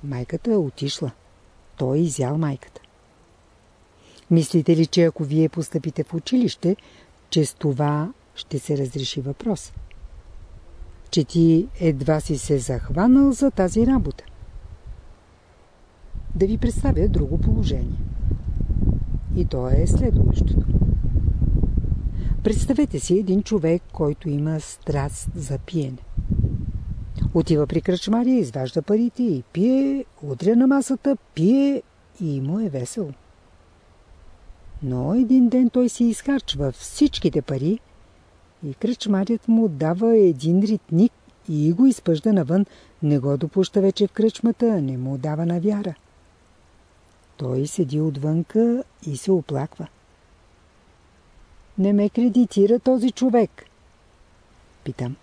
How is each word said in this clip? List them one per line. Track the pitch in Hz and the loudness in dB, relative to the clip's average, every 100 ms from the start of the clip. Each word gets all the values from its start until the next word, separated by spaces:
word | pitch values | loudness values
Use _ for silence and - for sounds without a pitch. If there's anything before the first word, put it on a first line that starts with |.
Майката | 147 131 123 165 240 214 | -8 -8 -6 -6 0 0
отишла. | 151 - 139 - 139 - _ _ _ _ _ - | 0 -4 -8 -6 -8 -10 _ _ _ _ _ -6
Той | 131 139 | -2 0
изял | 170 139 127 147 | 0 -2 -2 -2
майката. | 160 139 - - _ _ _ _ _ _ _ _ _ _ _ _ _ - _ | -2 -4 -12 -20 _ _ _ _ _ _ _ _ _ _ _ _ _ -20 _
Мислите | 165 151 175 151 165 | 2 2 0 2 2
ли, | 160 | 4
че | - | 4
ако | 170 - | 2 2
вие | 147 156 160 | -2 0 0
постъпите | - 160 180 160 - | 0 -6 -4 -6 -6
в | - | -6
училище, | 165 - 254 233 - 170 202 - - _ _ _ | -6 -2 0 0 0 -2 -2 -6 -20 _ _ _
че | - 147 | 0 0
с | |
това | - 151 135 147 147 160 269 _ - | -2 -4 0 0 0 -4 -8 _ -20
ще | - 143 | -10 -10
се | - 147 | -4 -4
разреши | 135 139 131 - | -4 -6 -6 -6
въпрос? | 131 139 233 185 - - - - - - - - - - - - - - - | -8 -6 -4 -6 -6 -16 -16 -18 -20 -20 -20 -20 -20 -20 -20 -20 -20 -20 -6
Че | - | -2
ти | 143 170 165 160 214 - | 0 4 4 4 2 -2
едва | 170 139 135 156 | -2 0 0 -2
си | - 147 | -2 -6
се | - 143 | -2 -2
захванал | 120 123 - 143 220 262 277 | -2 -6 -4 0 4 6 6
за | 247 277 | 4 0
тази | - 185 214 233 | 2 0 2 2
работа? | 269 - - - - - - - - - - - - _ _ _ _ _ _ _ _ - - - - | 2 0 -6 -14 -20 -18 -18 -18 -18 -16 -18 -18 -20 _ _ _ _ _ _ _ _ -14 -14 -8 -2
Да | 196 | 0
ви | 220 | 0
представя | 247 233 277 - 220 | -2 0 0 2 2
друго | 233 247 - | 2 0 0
положение. | - - 202 - - - - - - - - - - - - - - - - - | 0 2 0 -2 -4 -4 -6 -4 -2 -2 -4 -4 -2 0 2 0 0 -4 -2 -2
И | 170 | 0
то | 135 127 | -2 2
е | - - | 2 4
следващото. | 254 254 - - - - - - - - - - - - - - - - - - - - - - - | 4 4 4 4 4 2 2 2 2 2 2 2 2 0 2 2 2 2 2 0 -2 -2 -4 -2 0
Представете | - 214 - 262 294 - | 0 0 0 0 0 -2
си | - 180 | 0 0
един | 190 185 | 2 0
човек, | 208 214 160 170 - | 0 0 2 0 -2
който | - 151 151 165 | -4 -2 -2 -4
има | 143 151 156 | -2 -2 -4
страст | 147 - - 147 143 - - - | -8 -14 -6 -4 -4 -6 -10 -8
за | 135 135 | -6 -8
пиене. | - 175 135 127 - - - - - - - - - - - - - | -6 -6 -6 -8 -8 -6 -2 0 2 0 -2 -6 -8 -10 -10 -4 0
Отива | 170 160 156 143 | 0 2 2 2
при | 165 | 0
кръчмаря, | - 180 - 220 247 | 0 -2 0 0 2
изважда | 254 151 127 131 170 | 2 0 -4 -4 -4
парите | 147 208 240 - | 0 0 0 -2
и | 247 147 - | -2 -2 -4
пие, | 160 214 262 277 277 - _ | -2 2 2 0 -2 -6 _
удря | 147 131 170 233 | -10 -4 2 4
на | 262 | 4
масата, | 277 - 269 - 269 _ | 4 0 -2 0 -2 _
пие | - 170 269 277 277 - _ _ _ | 0 2 4 2 0 -6 _ _ _
и | 170 139 | -6 -4
му | 135 185 | -4 -2
е | 220 | -4
весело. | 139 123 - 170 - _ _ _ _ _ _ _ _ _ - - - - - - - | -4 -8 -8 -8 -10 _ _ _ _ _ _ _ _ _ -20 -20 -20 -20 -20 -18 -10
Но | 139 127 131 214 | -6 -4 -2 0
един | 240 262 240 | 4 4 4
ден | 247 254 | 4 2
той | 254 247 | 2 0
си | - | 2
изхарчва | 240 214 - 277 - 139 143 | 0 0 -2 -4 -4 -4 -4
всичките | 127 - - 294 - 170 151 | -4 -12 0 0 2 -2 0
пари | 135 135 147 220 _ _ - _ _ _ _ _ | -2 -2 -2 -2 _ _ -20 _ _ _ _ _
и | 156 | -12
кръчмарят | 135 220 247 208 196 196 233 - | -6 -4 -4 -2 -2 0 -4 2
му | 226 220 | 2 2
дава | 147 156 175 226 226 | 0 -2 0 2 6
един | 190 147 151 180 | 6 4 2 2
ритник | 208 214 _ 165 233 _ _ _ - | 2 -2 _ 2 2 _ _ _ -8
и | 151 151 | -2 0
го | 170 269 | 4 4
изпъжда | 247 - 160 220 | 4 0 0 2
навън, | 202 135 175 202 - - _ | 2 2 0 0 -6 -20 _
не | 151 147 | 0 2
го | 135 143 | 2 -2
допуща | 160 - 185 - | -2 -2 0 2
вече | 196 - 202 | 2 2 -2
в | |
кръчмата, | - 220 - 226 226 233 208 | 2 0 2 -2 0 0 0
не | 135 131 | -2 -4
му | 127 135 | -6 -6
дава | 147 151 170 | -4 -2 -2
навяра. | 175 180 208 202 156 _ _ _ _ _ _ _ _ _ _ _ _ _ _ | 0 -2 -2 -6 -10 _ _ _ _ _ _ _ _ _ _ _ _ _ _
Той | 131 131 143 | -6 -4 -4
седи | - 151 147 | -2 -2 0
отвънка | 156 139 147 160 170 220 233 240 - _ 175 | -2 -2 -2 -2 -2 0 2 0 -6 _ -10
и | 139 | -8
се | - | 0
оплаква: | 190 147 139 143 - 160 _ _ _ _ _ _ _ _ _ _ _ _ _ _ - - - - - | -2 0 -6 -6 -10 -16 _ _ _ _ _ _ _ _ _ _ _ _ _ _ -20 -20 -20 -18 -2
"Не | 196 | 2
ме | 202 208 | 2 2
кредитира | - 247 240 240 - 202 240 | 2 2 2 2 4 4 4
този | - 254 247 | 2 2 0
човек." | - 254 240 202 - - _ _ _ _ _ _ _ _ _ _ _ | 0 0 2 0 -4 -20 _ _ _ _ _ _ _ _ _ _ _
Питам | - 127 127 139 | -14 -8 -10 -10